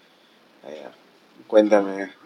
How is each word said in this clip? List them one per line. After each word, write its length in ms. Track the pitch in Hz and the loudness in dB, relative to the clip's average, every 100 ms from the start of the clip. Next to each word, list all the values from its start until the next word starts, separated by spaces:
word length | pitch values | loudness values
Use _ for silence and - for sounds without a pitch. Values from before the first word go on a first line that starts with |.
| _ _ _ _ _ _ | _ _ _ _ _ _
Ah, 60 | - | -20
ya. 200 | 76 67 - _ _ _ - - | -20 -20 -20 _ _ _ -20 0
Cuéntame. 640 | 110 107 104 98 98 98 - | 2 4 2 0 -6 -12 -14